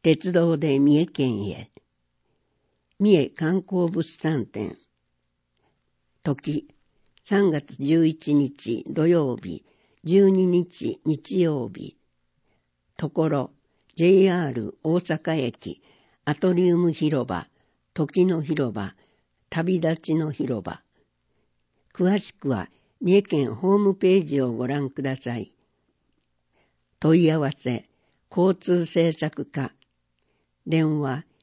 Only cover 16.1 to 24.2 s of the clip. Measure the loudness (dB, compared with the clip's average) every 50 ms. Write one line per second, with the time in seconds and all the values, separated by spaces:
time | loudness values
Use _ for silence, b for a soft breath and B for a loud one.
16.1 | b b b -6 -4 0 0 2 2 4 4 4 4 4 2 2 0 0 -2 0
17.1 | 0 0 -2 -2 -6 -8 -8 -12 _ _ _ _ _ _ _ _ _ -4 -4 -2
18.1 | 2 2 2 2 2 -2 -2 -4 -2 -2 -2 -4 -4 -6 -8 -8 -10 _ _ _
19.1 | _ _ _ _ _ _ _ _ -6 -4 -2 0 0 0 0 0 -2 -2 -2 -2
20.1 | -2 -2 -2 -4 -4 -6 -4 -4 -4 -6 -6 -10 -12 -12 _ _ _ _ _ _
21.1 | _ _ _ _ _ _ _ _ _ _ _ _ _ _ _ _ _ -2 0 0
22.1 | 2 0 -2 -8 -16 _ -6 -4 -4 -4 -6 -10 _ _ _ _ _ _ 0 2
23.1 | 2 2 2 2 -2 -2 -2 -2 -4 -4 0 2 2 4 2 2 0 2 2 2
24.1 | 2 2